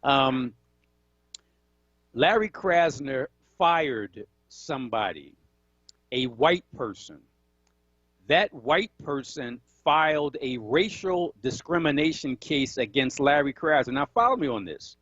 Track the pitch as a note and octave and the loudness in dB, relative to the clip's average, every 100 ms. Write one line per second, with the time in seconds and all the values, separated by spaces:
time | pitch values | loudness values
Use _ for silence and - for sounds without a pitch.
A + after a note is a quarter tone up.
0 | C#3 C#3 C3+ C3 B2 - _ _ _ _ | 2 4 4 0 -4 -10 _ _ _ _
1 | _ _ _ - _ _ _ _ _ _ | _ _ _ -20 _ _ _ _ _ _
2 | _ A#2 D3+ A3+ G#3+ - F#3+ E3+ E3+ C3+ | _ 2 4 4 0 -4 2 4 4 0
3 | C#3 C3+ C#3+ _ _ _ E3+ E3+ D#3 A#2+ | -6 -4 -6 _ _ _ 2 2 0 -4
4 | G2+ F#2 G#2 _ _ - - C#3+ B2+ A2 | -8 -12 -20 _ _ -20 -8 -6 -4 -2
5 | G#2 D#2 C#2 _ _ _ _ _ _ _ | -2 -4 -14 _ _ _ _ _ _ _
6 | _ B2+ B2+ A2+ D3 F3+ - - A#2+ F#2+ | _ -4 -4 2 2 2 -4 -10 -10 -10
7 | - D2+ _ _ _ _ _ _ _ _ | -16 -20 _ _ _ _ _ _ _ _
8 | _ _ - D#3 G#3 D3 A#2 D#3+ A3 _ | _ _ 2 2 2 -4 0 0 0 _
9 | - C#3+ C3 - B2 A#2+ _ _ - D3+ | -8 -8 -8 -10 -10 -12 _ _ 2 4
10 | D#3 D3+ D3 D3 C#3 B2+ G#2+ C#3 G#3 - | 4 2 -2 -4 -6 -6 0 0 0 -2
11 | F#3+ F3+ E3+ - C3 A#2+ - E3+ D#3+ C#3+ | -4 -2 -2 -4 -6 -6 -2 0 2 2
12 | D#3 D3+ C#3+ B2+ - D3+ C3+ - A#2 C#3 | 0 0 -6 -8 -2 -2 -2 -2 -2 0
13 | C3 - C#3 D3 C#3 C3 E3 D3+ B2 C3 | 0 2 2 4 2 -2 0 2 2 -2
14 | C#3+ - A#3 C4 D3 A#2 F#2 D2+ - - | -2 2 2 2 -2 -4 -6 -12 -14 -20